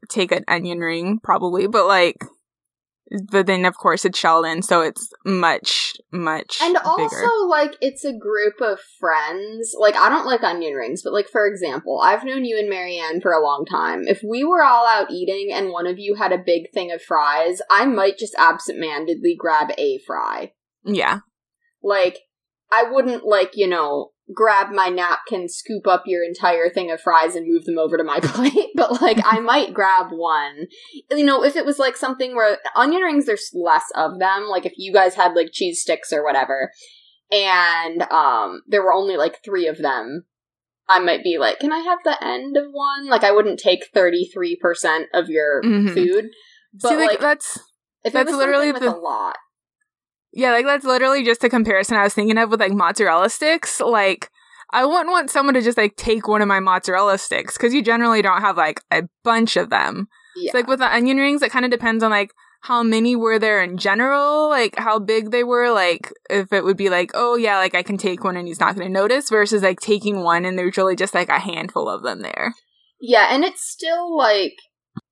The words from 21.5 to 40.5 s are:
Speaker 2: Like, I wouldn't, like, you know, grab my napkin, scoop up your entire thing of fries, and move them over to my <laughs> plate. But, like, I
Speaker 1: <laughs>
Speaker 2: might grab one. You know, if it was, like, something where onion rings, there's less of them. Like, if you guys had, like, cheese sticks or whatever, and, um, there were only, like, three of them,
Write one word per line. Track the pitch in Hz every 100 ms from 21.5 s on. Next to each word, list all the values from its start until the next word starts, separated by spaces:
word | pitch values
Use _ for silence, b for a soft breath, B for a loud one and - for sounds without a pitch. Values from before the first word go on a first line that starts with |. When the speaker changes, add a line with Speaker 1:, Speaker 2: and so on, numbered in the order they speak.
| _ _ _
Speaker 2:
Like, | 202 196 180 - _ _ _ _ -
I | 220 233
wouldn't, | 269 254 240
like, | 214 202 190
you | 214 190
know, | 175 147 143 - _ -
grab | 196 220 196 196
my | 196 185
napkin, | 180 175 160 - 196 175
scoop | - - 208 202
up | 180
your | - 175
entire | 170 175 180 170 175
thing | 190 180
of | 160
fries, | - 165 160 175
and | 165
move | 165
them | 156 165
over | 160 165
to |
my | 160 147
<laughs> |
plate. | 160 - 262 277 -
But, | 262 226 247
like, | 269 226
I | 214 220
Speaker 1:
<laughs> |
Speaker 2:
might | 233 277 196
grab | 190 196 185 175
one. | 165 170 156 143 143 175 B B 294 -
You | 294
know, | 285 262
if | 294
it | 311
was, | 285 285
like, | 262 247
something | 262 262 254
where | 247 214 - -
onion | - 269 349
rings, | 359 294 240
there's | 202 -
less | 180 170 156 -
of | - 160 185
them. | 185 196 208
Like, | 185 180
if | -
you | 190
guys | 196 185
had, | 185 180
like, | 170 165
cheese | - 185 170
sticks | - 160 -
or | 151
whatever, | 147 135 131 135 135 b b b b b -
and, | 202 196 180 175 165 165 170 170
um, | 160 143 117 101 90 -
there | 208
were | 190
only, | 180 196 175
like, | 160 -
three | 220 196 165
of | 147
them, | 147 123 113 151 - _ _